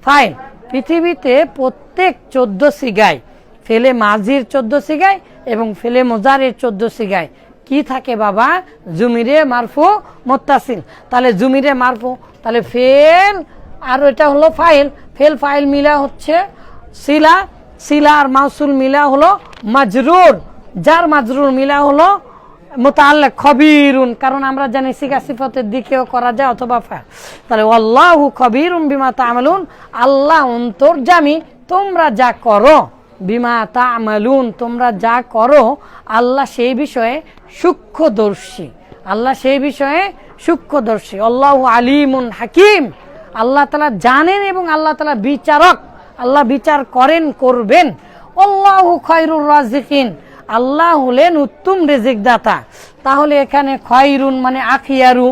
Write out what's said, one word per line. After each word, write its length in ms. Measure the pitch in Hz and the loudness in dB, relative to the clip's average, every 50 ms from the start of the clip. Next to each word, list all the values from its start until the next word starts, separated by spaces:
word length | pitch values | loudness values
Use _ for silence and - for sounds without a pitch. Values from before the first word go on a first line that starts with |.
| _ | _
ফাইল। 280 | 269 285 294 254 196 139 - - - - - - - | 2 2 2 2 0 -4 -10 -18 -20 -20 -20 -18 -8
পৃথিবীতে 640 | - 269 - - 330 339 330 349 349 - - 269 247 277 330 - - | -8 -8 -4 -2 -2 -2 -2 -2 -6 -4 -2 0 2 2 0 -2 -4
প্রত্যেক 560 | - 262 254 254 - - - _ - 370 370 - - _ - - | -6 -6 -6 -6 -8 -20 -16 _ -2 -2 -2 -2 -4 _ -8 -4
চোদ্দ 280 | 262 247 214 196 185 285 294 285 - | -2 -2 -2 -2 0 0 0 0 -2
সিগায়, 380 | - 247 202 196 220 190 156 127 - - - - _ _ - _ _ | -8 -6 0 0 0 0 0 -2 -10 -20 -20 -20 _ _ -20 _ _
ফেলে 240 | - 226 226 240 262 254 233 | -4 -2 0 2 0 0 2
মাজির 400 | 220 208 208 220 196 208 269 277 240 - | 0 0 0 0 -2 -2 -2 -2 -2 -4
চোদ্দ 200 | - 277 247 214 269 285 277 - | -4 -4 -4 -2 -4 -4 -4 -4
সিগায় 300 | 311 294 359 392 392 381 - _ - - - 269 | -4 -2 0 0 0 -2 -8 _ -20 -18 -8 -8
এবং 140 | 233 214 233 220 208 - | -6 -4 -4 -6 -8 -8
ফেলে 200 | - 233 240 254 254 247 | -8 -4 -2 0 0 0
মোজারের 420 | 233 220 196 269 269 269 269 262 226 _ | -2 -2 0 0 0 0 0 -4 -4 _
চোদ্দ 200 | - 240 208 190 226 226 - | -6 -6 -4 -4 -6 -8 -6
সিগায় 320 | - 220 190 196 185 165 - _ _ _ _ _ _ _ - | -8 -6 -4 -4 -6 -6 -8 _ _ _ _ _ _ _ -4
কি 100 | 262 285 294 - | -4 -4 -4 -4
থাকে 240 | 262 262 262 - 240 214 214 | -8 -10 -6 -8 -6 -4 -2
বাবা? 240 | 208 196 208 233 277 330 370 359 - - _ _ 185 165 160 | -2 -2 0 0 0 -2 -4 -6 -12 -20 _ _ -12 -6 -4
জুমিরে 380 | 220 240 233 233 233 226 285 311 311 277 | -2 -2 -2 -2 -2 0 2 2 2 0
মারফু 340 | 247 240 233 214 - 277 311 370 427 415 - - - - _ 247 | -2 -4 -6 -6 -2 0 2 2 2 0 -4 -12 -20 -16 _ -4
মুত্তাসিল। 520 | 277 - - - 277 240 - - 247 185 135 - - - - - | -4 -4 0 -2 -2 -2 -2 -4 -10 -10 -10 -16 -20 -20 -14 -4
তাহলে 200 | - 247 254 254 226 180 | -2 0 0 0 0 0
জুমিরে 320 | 233 262 262 277 262 285 277 254 | 0 0 0 0 0 0 -2 0
মারফু, 280 | 247 254 254 214 226 254 254 - - - - - | -2 -2 -2 -4 -8 -10 -12 -12 -16 -20 -20 -12
তাহলে 180 | - 233 226 240 - - | -10 -4 -4 -4 -4 -4
ফেল, 640 | - 240 254 254 269 277 294 311 330 359 392 403 415 370 302 - - - - - - - - 262 | -4 0 2 4 4 6 6 6 4 4 4 2 0 -4 -10 -14 -18 -20 -20 -20 -20 -16 -6 -4
আর 80 | 254 269 294 285 | -2 2 2 0
এটা 160 | 262 - 311 294 | 2 2 0 2
হলো 160 | 277 285 311 320 320 - | 2 2 2 2 2 2
ফাইল। 260 | 320 339 311 277 285 285 - - - - - | 2 2 4 4 2 0 -4 -14 -20 -20 -4
ফেল, 180 | - 269 302 311 240 | 0 0 0 2 0
ফাইল 220 | - 285 285 285 285 277 277 | -4 -2 -2 -2 -2 0 -2
মিলা 200 | 285 285 294 294 285 | 0 0 0 0 0
হচ্ছে 320 | 269 277 - - - - 311 339 392 392 - - - - - - - - - - - | -2 -6 -8 -12 -6 -2 -2 -2 -2 -4 -12 -20 -20 -20 -20 -20 -20 -20 -20 -12 -4
সিলা, 320 | - 285 311 311 311 339 381 392 - - - - - - - - | -2 0 2 4 4 4 2 0 -6 -14 -20 -20 -20 -20 -20 -8
সিলা 260 | - 294 294 294 294 302 294 | -4 -2 2 2 4 4 2
আর 60 | 285 269 262 | 2 0 0
মাউসুল 360 | 269 285 277 - - 294 285 277 269 | 0 0 0 -2 -4 -4 -2 0 0
মিলা 200 | 262 269 269 294 294 277 | 0 0 0 0 0 0
হলো 180 | 262 277 302 349 403 381 - - - - - 202 226 | 2 2 2 2 2 0 -4 -18 -20 -14 -8 -2 0
মাজরুর। 600 | 269 277 208 180 254 240 277 339 370 359 320 240 170 147 - - - - - - | 0 0 0 0 -2 0 2 4 6 6 6 4 2 -6 -18 -20 -20 -20 -16 -14
জার 300 | - 160 277 320 339 339 320 | -4 0 2 2 2 2 0
মাজরুর 420 | 302 294 233 214 254 269 285 277 | 0 0 0 -2 -2 -2 0 0
মিলা 260 | 262 262 269 277 285 285 | 0 0 -2 0 0 0
হলো 280 | 285 285 277 294 330 370 403 403 403 - - - - - - _ - - | 0 0 2 2 2 2 2 0 -4 -16 -20 -20 -20 -20 -20 _ -20 -16
মুতাআল্লিক 600 | - 262 233 277 285 - 294 285 294 302 294 254 - | -8 0 0 0 2 4 4 4 4 4 2 0 -2
খবীরুন, 760 | - - 285 285 240 302 311 302 294 285 285 262 262 262 247 233 | 0 0 2 4 4 4 4 6 4 4 4 2 2 0 -2 -2
কারণ 260 | - - 262 269 277 269 | -4 -4 -4 -4 -2 -4
আমরা 220 | 269 269 269 277 262 220 | -6 -4 -4 -6 -4 -4
জানি 160 | 269 262 262 | -4 -4 -4
সিগা 260 | 254 - 294 262 277 262 | -6 -6 -6 -4 -4 -6
সিফতের 460 | 262 - 277 220 269 262 - 269 247 208 | -6 -8 -10 -8 -8 -6 -6 -6 -6 -4
দিকেও 320 | 202 262 226 - 269 254 254 | -6 -8 -6 -4 -4 -4 -4
করা 260 | - - 247 240 247 | -4 -4 -4 -2 -2
যায় 180 | 240 220 269 262 240 | -2 -2 -2 -2 -2
অথবা 240 | - 254 233 247 233 | -4 -6 -4 -4 -6
ফাইল। 240 | - - 208 147 - _ - - - - - - _ | -6 -8 -16 -16 -16 _ -20 -20 -20 -20 -20 -20 _
তাহলে 200 | - 240 220 214 | -4 -2 0 2
ওয়াল্লাহু 580 | 220 226 233 220 220 233 262 320 349 339 302 285 277 | 2 2 2 2 2 4 4 4 6 4 4 2 0
খবীরুন 520 | - - 254 247 214 262 302 359 359 339 320 285 | 0 0 -2 0 0 0 -2 0 -2 -2 -2 -2
বিমা 200 | 285 277 269 262 | -2 -2 -2 -4
তা'মালুন, 480 | 254 - 254 240 240 247 247 294 349 392 359 - - - - - - - 240 | -2 -2 -4 -2 -2 0 0 0 0 -2 -4 -10 -16 -20 -20 -18 -6 -2 0
আল্লাহ 360 | 269 277 269 277 294 320 320 285 254 240 | 0 2 2 2 2 2 2 0 0 -4
অন্তর্যামী 760 | 233 240 240 196 - 269 302 339 294 247 226 359 349 302 285 302 320 311 - - _ - - | -4 -6 -8 -4 2 2 2 2 0 0 2 2 2 2 0 -2 -2 -6 -12 -20 _ -12 -4
তোমরা 380 | 349 381 403 403 370 349 320 302 | -2 -2 -2 -2 -2 0 0 0
যা 200 | 220 196 254 240 226 - | 0 0 0 0 0 -2
করো, 360 | - 233 208 202 214 277 311 277 185 127 - - _ _ - _ | 0 0 2 4 6 6 4 4 2 -2 -10 -20 _ _ -20 _
বিমা 360 | 190 185 220 240 240 240 240 233 220 214 | -8 -6 -4 -4 -2 -2 -2 -4 -4 -4
তা'মালুন, 720 | 220 247 247 254 240 233 226 214 214 208 208 240 269 269 254 233 - - | -2 -2 -2 -2 -2 -4 -4 -4 -4 -2 0 0 0 0 0 -4 -6 -8
তোমরা 300 | 240 233 240 240 247 240 220 185 196 | -10 -10 -6 -4 -4 -4 -4 -2 -2
যা 120 | 226 233 247 240 - | -2 -2 -2 -4 -4
করো, 300 | - 226 220 247 294 294 240 220 - - - - - - _ - 220 226 | -2 -2 2 4 4 4 4 2 -2 -6 -10 -20 -20 -20 _ -6 -2 -2
আল্লাহ 260 | 247 247 254 277 269 | -2 0 -2 -2 -4
সেই 280 | 254 - - 240 247 262 | -6 -4 -4 -4 -2 -2
বিষয়ে 400 | 226 302 - - 262 226 226 254 311 320 - - - - - - - | -4 -6 -6 -4 -4 -4 -4 -4 -6 -12 -14 -20 -20 -20 -20 -16 -2
সূক্ষ্মদর্শী, 1080 | - 349 359 - - - - - 320 311 214 196 214 208 196 - - - - - 175 127 - - - _ - - - | -2 -2 -2 -2 -10 -20 -6 -2 -2 -2 0 0 -2 -2 -2 -6 -14 -20 -16 -16 -18 -18 -18 -20 -20 _ -20 -20 -10
আল্লাহ 280 | 185 190 214 233 262 262 | -8 -6 -4 -4 -4 -4
সেই 240 | - - 262 277 277 | -2 -2 -2 -2 0
বিষয়ে 440 | 262 294 240 - 277 269 285 339 392 403 - - - - - - - | -2 -6 -4 -4 -4 -4 -2 -4 -4 -4 -8 -16 -20 -20 -20 -10 -4
সূক্ষ্মদর্শী। 720 | - 339 - - - 294 294 240 220 226 202 - - - 190 214 226 | -4 -4 -4 -4 -4 -4 -4 -2 -2 -4 -6 -6 -12 -8 -4 -2 -2
আল্লাহু 340 | 240 254 269 285 285 262 262 247 226 | 0 0 2 2 2 2 2 2 2
আলিমুন 500 | 240 240 247 269 294 294 277 262 262 254 233 190 - | 2 2 2 2 2 2 0 -2 -4 -6 -8 -10 -12
হাকিম, 440 | 233 226 - 320 381 415 427 370 285 208 - - - - - - - - - 220 | -12 -2 2 4 6 6 4 2 0 -4 -8 -16 -20 -20 -20 -20 -20 -16 -6 -4
আল্লাহ 240 | 226 247 269 285 285 277 | -2 0 2 0 0 0
তাআলা 200 | - 294 302 302 233 185 - | -2 -4 -4 -4 -4 0 0
জানেন 340 | 240 254 277 311 349 392 403 403 392 | 2 2 4 2 2 0 -2 -2 -4
এবং 120 | 381 370 359 330 311 | -4 -6 -4 -4 -4
আল্লাহ 180 | 311 311 311 302 - | -2 -2 -2 -4 -4
তাআলা 180 | 302 302 285 220 196 277 | -4 -4 -4 -4 -2 -4
বিচারক, 480 | 285 247 - - 302 294 330 359 339 - - - - - - - _ - | -4 -4 0 0 2 4 4 4 4 2 -4 -20 -20 -20 -20 -20 _ -8
আল্লাহ 240 | 247 247 269 294 285 220 269 | -4 0 0 2 2 0 -2
বিচার 260 | 269 - 320 302 285 262 - - | -2 0 -2 -2 -2 -4 -4 0
করেন, 280 | 254 254 277 320 339 320 294 - _ | 0 2 2 2 0 0 -4 -6 _
করবেন। 440 | 269 254 247 247 226 196 254 339 349 269 160 - _ - - - - - - 359 381 | 0 0 0 0 0 2 2 2 2 2 -2 -10 _ -20 -20 -20 -20 -14 0 0 2
আল্লাহু 480 | 403 403 392 392 403 381 381 381 349 349 - - | 2 2 2 2 4 4 4 4 2 2 -2 0
খায়রুর 380 | - 330 330 320 320 320 311 294 294 294 | 0 0 0 2 0 -2 -2 0 2 2
রাজিকিন, 520 | 294 277 220 220 285 - - 294 285 262 226 160 - - - - - - - | 2 2 0 -4 -6 -4 -2 -2 -2 -2 -2 -6 -12 -20 -20 -20 -20 -14 -6
আল্লাহ 440 | 214 226 247 262 277 302 339 339 339 302 262 | -4 -2 -2 -2 0 0 0 2 2 0 0
হলেন 280 | 254 247 254 311 349 349 | 0 0 2 2 2 2
উত্তম 400 | 302 285 - - - - 359 381 381 339 294 | 0 -2 -4 -6 -8 -4 -2 -2 0 0 0
রিজিক 280 | 294 262 208 269 254 214 | 0 0 0 -2 -4 -2
দাতা। 340 | 202 254 240 220 - 226 190 143 117 _ - - - - _ _ | 0 0 0 0 0 -2 -4 -4 -6 _ -20 -20 -20 -20 _ _
তাহলে 320 | - 269 269 277 302 302 294 285 277 | -4 -2 0 0 0 0 0 0 0
এখানে 280 | - - 277 285 269 269 214 - - | 0 -2 -2 -2 -2 -6 -8 -4 0
খয়রুন 460 | 240 254 269 285 277 277 269 269 262 262 254 | 2 2 4 2 2 0 0 -2 -2 -2 -4
মানে 160 | 254 254 262 254 220 254 | -4 -4 -4 -2 -2 -4
আখিয়ারু 540 | 262 - - 277 262 254 254 247 247 247 247 | -4 -2 -4 0 2 4 4 4 4 0 0